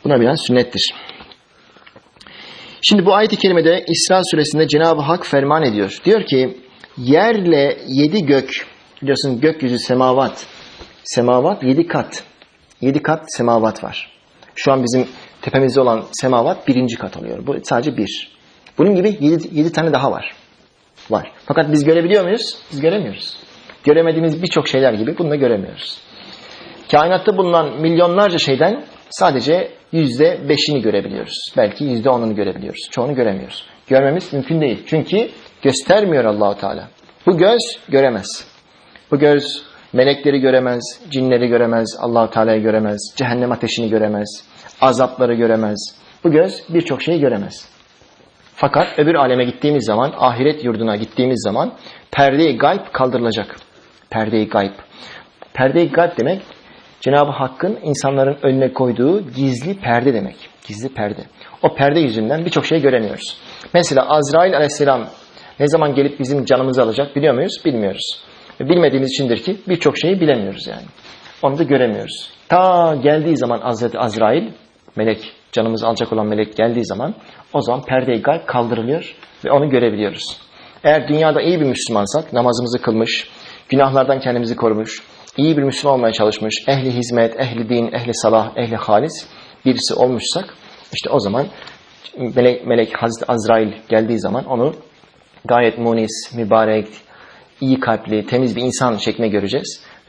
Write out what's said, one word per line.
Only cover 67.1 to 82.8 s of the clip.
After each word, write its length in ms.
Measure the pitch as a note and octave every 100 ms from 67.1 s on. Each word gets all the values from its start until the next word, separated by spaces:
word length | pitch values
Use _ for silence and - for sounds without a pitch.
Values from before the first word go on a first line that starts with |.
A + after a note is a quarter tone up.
| C#3+
biliyor 180 | D3+
muyuz? 320 | B2 D#3+ - E3+
Bilmiyoruz. 580 | A#2+ G2 - - - - - - -
Ve 80 | C3
bilmediğimiz 420 | F3 D#3 C3 C3
içindir 320 | C#3 C3 A2+
ki 140 | F#3 G3+ -
birçok 300 | E3+ D3+ -
şeyi 240 | D#3+ F#3+
bilemiyoruz 460 | D#3 B2 G2 G2 -
yani. 180 | A#1 - - - - - -
Onu 160 | C#3 D3
da 60 |
göremiyoruz. 640 | D3+ C3+ B2 G#2 G#2+ - - - -
Ta 460 | F3 F#3 F3 E3 D3
geldiği 340 | C#3 D#3 D#3 C#3+
zaman 220 | A#2+ A#2
Hazreti 400 | B2+ A2 A#2+ -
Azrail, 440 | A#2 G#2+ A2 D3 A3 - _ _ _ -
melek, 380 | A2 G#2+ - - _
canımızı 360 | - A2+ A2+ A2+
alacak 260 | A2+ A#2
olan 140 | A2 G#2+
melek 280 | G#2+ G#2+ -
geldiği 280 | A2+ A#2+ G#2
zaman 300 | F#2+ D3 A3 - - -
o 80 | D3
zaman 200 | A#2+ B2+ -
perde-i 360 | C3 B2+ A2+
gayb 240 | C3+ E3 -
kaldırılıyor 680 | B2+ A#2 A#2 A2+ D#3+ - - - - -
ve 60 |
onu 180 | C#3+ D3
görebiliyoruz. 680 | B2+ A#2 G#2 G2+ F2+ - - - - - -
Eğer 240 | D3+ D3+ B2+
dünyada 340 | D3+ D#3+ D3+
iyi 180 | E3 F3
bir 60 | C#3+
Müslümansak, 680 | A#2 - G#2+ G2+ D3+ -
namazımızı 480 | A#2+ B2 A#2+ A#2+ B2